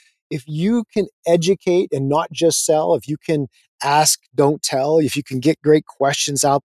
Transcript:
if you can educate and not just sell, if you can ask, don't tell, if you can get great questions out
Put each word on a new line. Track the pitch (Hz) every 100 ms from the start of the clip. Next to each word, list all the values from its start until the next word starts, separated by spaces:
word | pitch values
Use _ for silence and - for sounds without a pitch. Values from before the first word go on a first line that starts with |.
| _ _ _
if | 151 127
you | 151 185 233 220
can | - 190 _ -
educate | 170 165 196 - 180 -
and | 139 135
not | 147 170
just | 139 165 -
sell, | - 156 175
if | 156 120
you | 151
can | - 156 139 _ _ _
ask, | 135 147 156 - _
don't | 123 143 151
tell, | - 139 139 160
if | 139 -
you |
can | 139 131
get | 127 160
great | 147 156
questions | - - 139 - - 139
out | 143 143